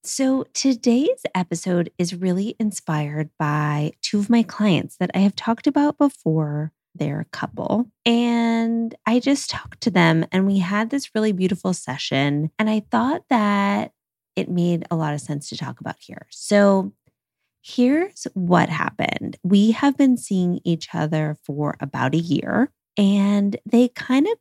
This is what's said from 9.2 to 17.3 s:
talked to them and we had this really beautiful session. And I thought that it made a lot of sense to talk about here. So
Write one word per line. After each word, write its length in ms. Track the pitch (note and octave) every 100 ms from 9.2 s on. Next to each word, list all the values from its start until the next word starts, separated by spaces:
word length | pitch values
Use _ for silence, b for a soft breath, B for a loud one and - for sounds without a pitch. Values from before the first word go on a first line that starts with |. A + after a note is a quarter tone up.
| B3+ C#4+ -
talked 300 | - - -
to 100 | -
them 340 | F3+ E3 D#3+ -
and 160 | F#3 G3
we 100 | G3
had 320 | F3 G#3 A3+
this 240 | C#4 -
really 180 | G#3+ A3
beautiful 420 | F#3 F#3 F#3 F#3
session. 760 | E3+ - C3+ - C3+ C#3+ D3 D#3 -
And 140 | A3
I 100 | A3 G#3
thought 340 | A3+ A#3+ D#4 _
that 640 | B3+ G#3 G3+ G3+ G3+ A3 _ _ _ _ -
it 140 | F#3
made 340 | F3 F3 E3+ -
a 60 | E3
lot 180 | D#3
of 80 | D3
sense 260 | - C#3+ -
to 80 | C#3+
talk 220 | C3 B2+
about 180 | - -
here. 260 | - - -
So 600 | - - G#3 G3+ G3 F#3+ _ _ _ _